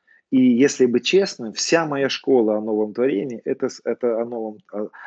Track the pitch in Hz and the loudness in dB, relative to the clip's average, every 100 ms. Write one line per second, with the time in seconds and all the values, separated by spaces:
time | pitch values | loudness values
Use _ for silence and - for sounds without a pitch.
0 | _ _ _ 131 127 120 139 - 127 120 | _ _ _ 4 4 6 2 4 2 2
1 | - 185 196 - 113 98 - 165 160 139 | 2 2 2 -4 -10 -8 0 0 0 -2
2 | 135 - - 131 107 107 107 107 107 104 | -2 -2 2 2 4 0 -2 -2 -2 -2
3 | 127 190 151 113 - 131 127 - - 117 | -2 -2 -4 -6 -6 -4 -6 -6 -8 -4
4 | 123 113 117 120 110 107 _ 101 107 - | -2 -2 -4 -6 -10 -12 _ -10 -10 -12